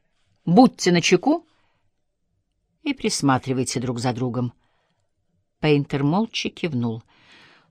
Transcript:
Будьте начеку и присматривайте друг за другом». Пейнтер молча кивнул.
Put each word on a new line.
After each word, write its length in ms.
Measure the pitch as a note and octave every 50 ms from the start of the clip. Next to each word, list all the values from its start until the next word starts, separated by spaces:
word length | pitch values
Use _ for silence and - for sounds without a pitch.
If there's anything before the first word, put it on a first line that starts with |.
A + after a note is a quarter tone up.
| _ _ _ _ _ _ _ _ _
Будьте 460 | E3+ F3 A#3 C4 - - - - F#3
начеку 560 | F3 E3+ - - F#3 F3 - D4+ D#4+ E4+ - _ _ _ _ _ _ _ _ _ _ _ _ _ _ _ _ _ _ _ _ _ _ _ _ _ _ _ -
и 100 | C#4+ C#4
присматривайте 880 | - - G#3 - - D3 C#3 C3 B2+ - - B2+ C3 B2+ - - C3+
друг 200 | C3+ B2 A#2 A#2
за 120 | A2+ B2+
другом». 420 | A2 A2+ C3 B2 A2+ B2+ A#2+ B2 - _ _ _ _ _ _ _ _ _ _ _ _ _ _ _ _ _ _ _ _ _
Пейнтер 420 | - D3+ D3 D3 C#3+ - D#3 C3+ C#3
молча 460 | C#3+ E3+ G3+ A3+ - - - - G3+
кивнул. 520 | - - - E3 C3+ A#2+ A#2+ A#2 A2 A2 - _ _ _ _ _ - - - - _ _ _ _